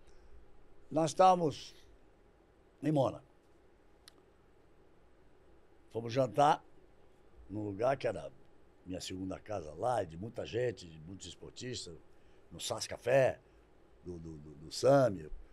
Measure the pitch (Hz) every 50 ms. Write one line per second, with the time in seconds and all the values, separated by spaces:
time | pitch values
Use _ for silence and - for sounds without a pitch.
0 | - - - - - - - - - - - - - - - - - - - 156
1 | 165 147 - - 185 185 185 175 170 143 120 - - - - - - - - -
2 | - - - - - - _ _ _ _ _ _ - _ _ - - 147 156 139
3 | 127 107 80 71 - - - - _ - - - _ - _ _ - - - -
4 | - - - - - - - _ - - _ _ - - - - - - - -
5 | - - - _ - - - - - - - - - - - - - - - 113
6 | 117 117 113 135 131 117 104 143 143 147 170 - - - - - - - - -
7 | - - - - - - - - - - 98 107 107 104 98 95 117 131 143 -
8 | - 117 98 80 71 69 - - - - - - - - - - - 90 90 87
9 | - - 95 92 95 92 87 73 - - 107 95 78 73 73 85 107 123 123 110
10 | 95 80 80 85 101 117 - - 90 73 92 117 127 123 98 - 87 82 80 78
11 | 76 87 98 90 - 87 82 - - 71 - - 120 127 117 101 - 85 82 -
12 | - - - - - - - - - - 87 80 - - 110 110 - - 87 -
13 | - 117 131 135 131 104 78 - - _ - - - - - - - - - -
14 | - 87 87 85 82 80 80 76 73 78 73 76 78 76 - - - 127 139 139
15 | 131 113 95 85 78 76 - - - -